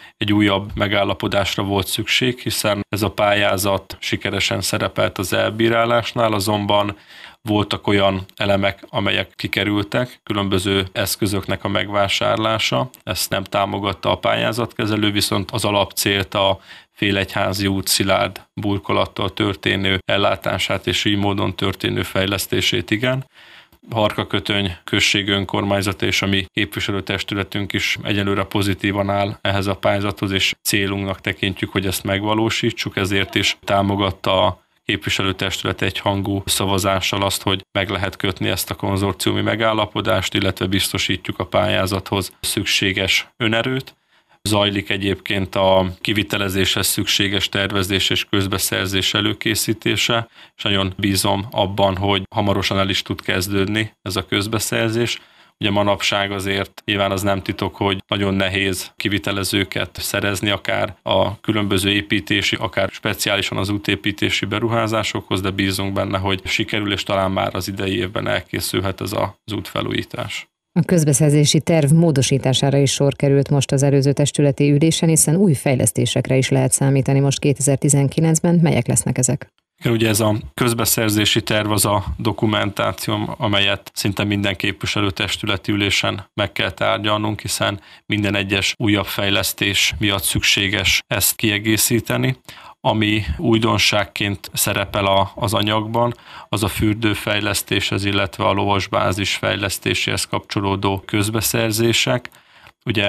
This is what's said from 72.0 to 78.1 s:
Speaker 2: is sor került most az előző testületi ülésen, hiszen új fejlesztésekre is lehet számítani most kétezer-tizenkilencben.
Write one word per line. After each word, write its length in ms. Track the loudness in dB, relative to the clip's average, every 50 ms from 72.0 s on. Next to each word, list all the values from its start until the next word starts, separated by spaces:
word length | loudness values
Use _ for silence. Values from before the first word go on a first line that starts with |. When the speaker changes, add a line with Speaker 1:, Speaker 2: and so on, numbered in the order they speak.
| 6 6 4 4 2 2 2 2 2 2 0 2 2 2 4 4
Speaker 2:
is 140 | 4 2
sor 240 | 2 2 2 0 0
került 340 | 2 2 4 4 4 4 4
most 220 | 2 2 2 2
az 120 | 2 2 4
előző 300 | 4 4 4 4 4 4
testületi 580 | 2 2 2 2 4 4 4 4 4 4 4
ülésen, 380 | 6 6 6 4 4 4 4 4
hiszen 260 | 4 4 4 4 4
új 180 | 4 4 4 4
fejlesztésekre 840 | 4 2 2 2 2 2 2 2 0 0 0 2 0 0 2 2 2
is 120 | 2 4
lehet 220 | 2 2 2 2
számítani 480 | 0 0 2 2 4 4 2 2 2 4
most 200 | 4 2 2 2
kétezer-tizenkilencben. 1200 | 0 0 0 2 2 0 2 2 2 2 4 4 2 2